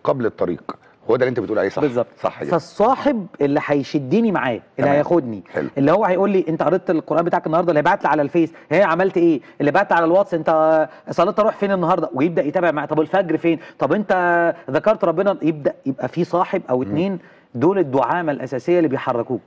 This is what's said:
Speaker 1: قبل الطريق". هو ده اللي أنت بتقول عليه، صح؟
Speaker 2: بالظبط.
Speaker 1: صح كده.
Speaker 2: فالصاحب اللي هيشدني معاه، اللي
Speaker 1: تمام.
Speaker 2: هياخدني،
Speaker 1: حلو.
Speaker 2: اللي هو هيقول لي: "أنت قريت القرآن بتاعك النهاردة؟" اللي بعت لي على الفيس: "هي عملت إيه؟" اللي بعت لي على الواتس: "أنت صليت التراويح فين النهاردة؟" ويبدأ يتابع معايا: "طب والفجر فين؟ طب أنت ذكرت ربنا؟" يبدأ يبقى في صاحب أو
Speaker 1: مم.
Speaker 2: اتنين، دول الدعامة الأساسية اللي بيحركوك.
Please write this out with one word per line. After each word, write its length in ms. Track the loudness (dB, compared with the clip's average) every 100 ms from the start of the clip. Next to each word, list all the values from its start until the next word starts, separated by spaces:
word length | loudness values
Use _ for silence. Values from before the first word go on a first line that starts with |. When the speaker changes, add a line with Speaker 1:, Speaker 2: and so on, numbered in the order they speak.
Speaker 1:
قبل 220 | -4 0 -2
الطريق". 500 | -2 -4 -4 -8 -16 _ _ -2
هو 60 | 0
ده 80 |
اللي 40 | 2
أنت 120 | -2
بتقول 180 | -2 0
عليه، 100 | 0
صح؟ 140 | 0
Speaker 2:
بالظبط. 240 | -2 -2 -6 -4
Speaker 1:
صح 180 | -6 -6
كده. 100 | -2
Speaker 2:
فالصاحب 760 | -2 -4 -2 0 2 0 -2 -6 -4
اللي 200 | 0 0 0
هيشدني 680 | -2 -2 -4 0 0 2
معاه، 180 | 0 -2
اللي 100 | -6 -8 -4
Speaker 1:
تمام. 160 | 0
Speaker 2:
هياخدني، 500 | 2 2 0 0 -8 -10
Speaker 1:
حلو. 160 | -8 -6 0
Speaker 2:
اللي 140 | 2
هو 120 | 2
هيقول 260 | 2 0 2
لي: 140 | 0 0
"أنت 140 | -2
قريت 280 | 0 0 0
القرآن 340 | -4 -2 -2
بتاعك 220 | 0 -2 0
النهاردة؟" 240 | 0 2
اللي 120 | 2
بعت 200 | 2 2
لي 40 | 2
على 140 | 0
الفيس: 300 | 0 0 0 -4 -2
"هي 120 | 2
عملت 340 | 2 2 0 2
إيه؟" 240 | 2 2 -4 -4
اللي 100 | 0
بعت 200 | 2 2
لي 60 | 2
على 80 |
الواتس: 300 | 4 2 2
"أنت 540 | -2 0 2 4 2 0 -6 -10
صليت 180 | 0 0
التراويح 280 | 2 0 0
فين 160 | -2
النهاردة؟" 380 | 0 0 0 -2
ويبدأ 280 | -2 -2 0
يتابع 280 | -2 0 0
معايا: 180 | -2 -2
"طب 100 | -2
والفجر 380 | 0 0 0 0
فين؟ 220 | 0 -2 -4 -4
طب 140 | -2
أنت 600 | 0 0 0 2 2 2 -2 -4
ذكرت 340 | 0 2 2
ربنا؟" 320 | 0 0 0 0
يبدأ 320 | -2 -2 -4 -4 -8
يبقى 220 | -6 -6
في 160 | -4
صاحب 380 | -2 0 -2 -4 -2
أو 60 | -4
Speaker 1:
مم. 60 |
Speaker 2:
اتنين، 360 | -2 -2 -2 -4 -12 -20 _
دول 240 | 0 0 2
الدعامة 540 | 0 0 0 -2 -2
الأساسية 440 | -4 -6 -6 0 2
اللي 100 | 2
بيحركوك. 520 | 0 -2 -2 -2 -6